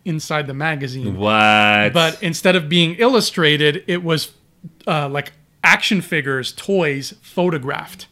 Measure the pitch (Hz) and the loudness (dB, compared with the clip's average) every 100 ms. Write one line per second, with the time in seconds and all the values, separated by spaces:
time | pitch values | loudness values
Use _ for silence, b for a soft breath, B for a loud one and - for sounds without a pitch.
0 | 185 156 - 156 139 135 160 147 135 127 | -8 -8 -6 -6 -6 -6 -6 -4 -8 -8
1 | 113 92 104 107 107 107 104 104 104 165 | -6 -2 2 4 6 6 6 4 2 2
2 | 160 160 175 160 190 180 147 175 165 170 | 0 0 -6 0 2 2 2 0 0 2
3 | 233 240 202 - 156 151 151 160 - 175 | 2 2 0 0 2 2 2 0 -4 -4
4 | 170 156 - - _ _ - - - 156 | -2 -2 -4 -14 _ _ -20 -12 -4 -4
5 | 143 143 - - _ _ - 247 - 196 | -4 -6 -8 -16 _ _ 2 2 0 -2
6 | - 160 139 131 123 - - 196 156 139 | -2 -4 -2 -4 -6 -10 -4 0 0 -2
7 | 131 - - - 180 160 127 143 - - | -8 -16 -8 -2 -2 -2 -4 -8 -10 -18
8 | - | -20